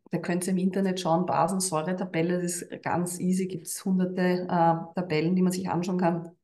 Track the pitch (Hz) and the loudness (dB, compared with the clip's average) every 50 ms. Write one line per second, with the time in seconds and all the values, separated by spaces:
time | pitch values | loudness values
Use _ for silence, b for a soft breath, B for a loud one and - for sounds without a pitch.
0 | _ - - 170 - - 175 175 175 190 190 180 185 190 185 202 196 190 185 185 | _ -6 -6 -4 -2 -2 -2 -2 0 0 0 2 2 2 2 2 0 0 0 0
1 | - 170 165 175 180 - 131 143 156 175 196 190 185 - 160 156 156 175 185 185 | 0 2 2 2 2 2 2 2 2 2 0 0 -2 0 0 0 0 -2 -2 -4
2 | 202 185 - 165 165 175 180 175 175 175 175 - - - - - - - - 170 | -4 -2 -2 0 0 2 0 0 -2 -2 -4 -6 -8 -10 -10 -8 -4 -2 -2 -2
3 | 175 175 - - - 180 185 185 190 185 185 165 - - - - - 196 190 185 | -2 -4 -4 -2 0 0 0 0 0 -2 -6 -8 -10 -10 -10 -6 -2 0 2 2
4 | 180 180 185 190 185 180 180 180 180 - 180 175 165 165 165 165 165 - - - | 2 0 0 0 2 2 2 0 0 0 2 4 4 4 4 2 -2 -6 -6 -6
5 | 180 - 151 156 160 165 185 180 185 185 185 185 - 180 - 170 175 196 185 180 | -2 0 0 2 2 2 2 4 4 2 2 0 -2 -2 -2 -2 -2 -2 0 0
6 | 185 170 170 170 170 - - _ | 2 2 0 0 -4 -10 -14 _